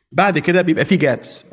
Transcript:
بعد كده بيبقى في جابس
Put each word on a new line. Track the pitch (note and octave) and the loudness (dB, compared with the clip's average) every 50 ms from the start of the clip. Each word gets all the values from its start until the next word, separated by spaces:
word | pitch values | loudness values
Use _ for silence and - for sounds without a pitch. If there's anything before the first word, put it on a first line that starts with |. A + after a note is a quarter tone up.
| _ _ | _ _
بعد | - E3 F#3+ G3+ F3 D3+ | -2 0 0 2 0 0
كده | - F3+ F3 F#3 | 0 2 0 2
بيبقى | F3+ F3 D#3 - D3 | 2 2 0 0 2
في | - G3 | 0 2
جابس | F3 D3+ C#3 A#2+ - - - - - - - | 2 2 0 0 -2 -6 -14 -14 -14 -10 -2